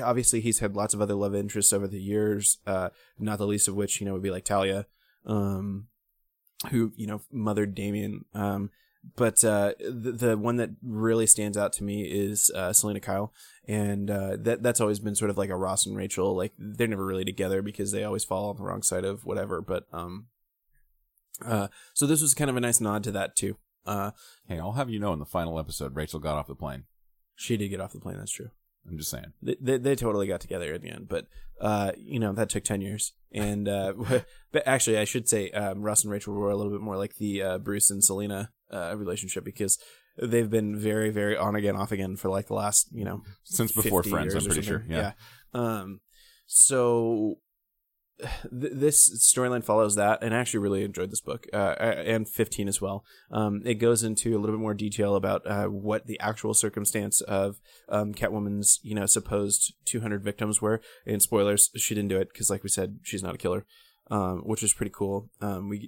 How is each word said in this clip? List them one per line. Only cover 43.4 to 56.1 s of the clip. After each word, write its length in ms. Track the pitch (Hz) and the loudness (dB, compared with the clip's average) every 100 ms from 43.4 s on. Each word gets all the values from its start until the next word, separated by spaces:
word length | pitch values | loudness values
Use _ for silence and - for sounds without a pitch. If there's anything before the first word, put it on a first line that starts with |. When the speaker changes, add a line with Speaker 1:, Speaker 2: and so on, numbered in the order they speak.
Speaker 2:
Since 280 | - - 113 | -6 -2 0
before 300 | 110 107 95 | 2 4 4
Speaker 1:
fifty 80 | 85 | 4
Speaker 2:
Friends, 240 | 85 76 | 0 0
Speaker 1:
years 100 | 87 78 | 0 0
Speaker 2:
I'm 40 | |
Speaker 1:
or 40 | |
Speaker 2:
pretty 120 | 78 104 | -2 0
sure. 120 | 85 | -4
Speaker 1:
something. 120 | 110 80 | -2 -2
Speaker 2:
Yeah. 160 | - - - - _ | -2 -6 -20 -20 _
Speaker 1:
Yeah. 60 | 123 120 110 | -4 -2 -2
Um, 200 | 95 95 _ _ - _ _ | -8 -14 _ _ -20 _ _
so 920 | - - 131 123 117 117 113 107 - _ _ _ _ _ _ _ _ | 6 8 8 6 4 4 2 2 -2 _ _ _ _ _ _ _ _
th-, 540 | 123 - - 123 143 | -8 -8 -8 -6 -4
this 380 | 135 147 147 - 120 - | 2 4 8 6 6 4
storyline 320 | - 127 123 | 6 4 2
follows 300 | 110 107 107 101 | 4 6 6 6
that, 260 | 101 110 | 4 4
and 120 | 113 | 2
I 40 | 113 | 0
actually 220 | 123 113 | 0 0
really 220 | 101 98 | 2 0
enjoyed 260 | 101 98 95 | -2 -4 -4
this 100 | - | -4
book, 260 | - 120 - | -6 -8 -4
uh, 220 | 104 98 - | 0 0 2
a-, 360 | 113 - 95 | 0 0 0
and 140 | 113 107 | 0 0
fifteen 400 | - 110 - 101 | 0 0 0 -2
as 120 | 98 | -2
well. 240 | 98 98 - - _ | -2 -4 -8 -20 _
Um, 320 | 110 107 104 | 0 0 0
it 100 | 127 | 0
goes 280 | 110 117 117 | 2 4 4
into 340 | 113 107 117 107 | 2 0 0 0
a 20 | |
little 180 | 107 107 | 0 0
bit 60 | |
more 120 | 110 | -2
detail 400 | 104 107 101 101 101 | -2 -2 0 2 2
about, 300 | 98 98 - | 2 -2 0
uh, 200 | 101 101 | 0 0
what 400 | 101 104 107 | -2 -2 -2
the 120 | - | -4